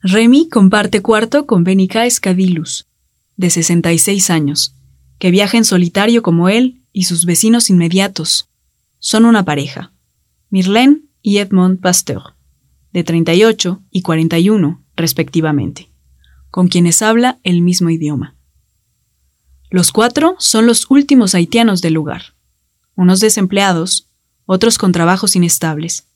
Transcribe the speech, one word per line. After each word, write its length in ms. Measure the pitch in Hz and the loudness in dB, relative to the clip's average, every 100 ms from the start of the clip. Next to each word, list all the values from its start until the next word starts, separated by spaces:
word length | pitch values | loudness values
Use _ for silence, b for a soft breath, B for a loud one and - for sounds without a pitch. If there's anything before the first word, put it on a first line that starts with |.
Remy 480 | 185 202 233 269 330 | 0 2 4 4 2
comparte 500 | 233 190 214 202 208 | 4 4 4 0 -2
cuarto 460 | 196 214 220 285 294 | 0 0 0 -2 0
con 180 | 196 | 0
Benica 400 | 170 190 185 226 | 2 0 0 0
Escadilus, 840 | 240 240 202 185 185 165 160 - - _ _ _ _ - | -2 -2 -2 0 0 -2 -6 -12 -14 _ _ _ _ -4
de 100 | 180 | -2
sesenta 460 | 170 160 170 170 | -2 0 0 0
y 40 | 165 | 0
seis 300 | - 196 185 | 0 -2 0
años, 460 | 165 143 147 - _ _ _ _ _ | 0 0 -4 -6 _ _ _ _ _
que 120 | 180 | 0
viaja 260 | 185 202 233 | 0 2 0
en 80 | |
solitario 580 | 220 185 175 196 214 233 | 2 0 0 0 2 2
como 280 | 226 170 175 | 2 0 2
él 320 | 220 254 - _ | 2 -2 -4 _
y 120 | 196 | -6
sus 200 | 180 170 | -4 -4
vecinos 460 | 170 170 220 233 233 | -2 0 2 2 2
inmediatos. 800 | 180 170 185 196 196 160 - - _ _ _ _ _ | 2 2 0 -2 -6 -6 -6 -6 _ _ _ _ _
Son 260 | - 214 | -4 2
una 220 | 233 220 185 | 4 2 0
pareja, 460 | - - - - _ _ _ _ _ _ | -4 -6 -12 -16 _ _ _ _ _ _
Myrlène 540 | 190 185 214 262 302 _ _ | -2 0 2 4 2 _ _
y 160 | - 202 | -2 -2
Edmond 420 | 196 190 185 185 | 0 0 2 0
Pasteur, 540 | 185 180 - 135 - _ _ _ _ _ _ | -2 -2 -4 -10 -12 _ _ _ _ _ _
de 120 | 180 | -6
treinta 280 | 170 165 165 | -2 -2 2
y 120 | 170 | 4
ocho 380 | 220 220 180 190 _ | 2 2 -4 -6 _
y 120 | 185 | -8
cuarenta 360 | 180 160 165 165 | -4 -2 0 0
y 120 | 180 | 2
uno, 340 | 214 151 170 _ | 2 0 -4 _
respectivamente, 960 | - 160 - 139 165 156 147 101 - - _ _ _ _ _ _ | -6 -6 -4 -4 -2 -2 -2 -4 -10 -20 _ _ _ _ _ _
con 180 | - 180 | -2 0
quienes 320 | 180 175 165 | 2 0 0
habla 380 | 214 226 247 247 | 0 2 0 -2
el 200 | 190 175 | -4 0
mismo 260 | 175 180 170 | 0 0 -2
idioma. 480 | 165 151 143 87 _ _ _ _ _ _ _ _ _ _ _ _ _ _ | -2 -4 -6 -8 _ _ _ _ _ _ _ _ _ _ _ _ _ _
Los 200 | 185 175 | -2 -2
cuatro 460 | - 233 269 320 370 | 0 0 2 -2 0
son 280 | - 220 233 | -2 2 2
los 240 | 233 - | 2 2
últimos 440 | 269 285 269 202 | 2 4 2 2
haitianos 460 | 185 170 233 233 185 | 0 0 0 0 0
del 140 | 170 | -2
lugar, 400 | 160 151 - - _ _ _ _ _ _ | -2 -4 -10 -14 _ _ _ _ _ _
unos 260 | - 180 190 | 0 2 2
desempleados, 920 | 214 214 185 196 196 170 180 - _ _ _ _ | 2 0 -2 0 0 0 -4 -6 _ _ _ _
otros 320 | - 185 226 - | -4 0 0 0
con 160 | 190 | 0
trabajos 420 | 175 170 185 208 | 0 0 0 -2
inestables. 720 | 185 175 - 165 151 165 - _ | -2 -2 -2 -4 -6 -8 -12 _